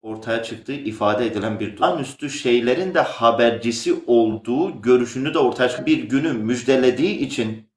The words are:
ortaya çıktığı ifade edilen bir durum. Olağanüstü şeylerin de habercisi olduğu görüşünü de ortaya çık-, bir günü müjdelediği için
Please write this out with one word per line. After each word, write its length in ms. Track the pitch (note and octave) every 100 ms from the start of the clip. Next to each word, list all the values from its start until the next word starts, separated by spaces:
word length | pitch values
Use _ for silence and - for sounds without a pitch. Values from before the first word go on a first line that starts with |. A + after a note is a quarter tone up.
ortaya 400 | A2 A2 - A2+
çıktığı 300 | - A2 -
ifade 540 | C#3+ A2+ A2 G#2 G#2 A#2
edilen 340 | G#2+ G#2+ G#2
bir 160 | G#2 -
durum. 80 |
Olağanüstü 460 | - E3+ C3+ - D3
şeylerin 640 | - C3 A#2+ A#2 C3+ F#3
de 60 | F3
habercisi 920 | C#3 - A2+ A2 A#2 A2+ A#2+ A#2 - - -
olduğu 760 | A#2+ A2 G#2+ A#2 B2+ F#3+ C3
görüşünü 520 | A2 B2 A#2 C3 C#3
de 40 | D#3+
ortaya 300 | B2+ A#2+ B2
çık-, 180 | - B2+
bir 180 | D3+
günü 280 | A2+ C3 D#3+
müjdelediği 840 | A#2+ G#2+ A#2+ B2+ C3 B2+ A#2+ E3+ G3+
için 520 | C3+ - A2 A2 -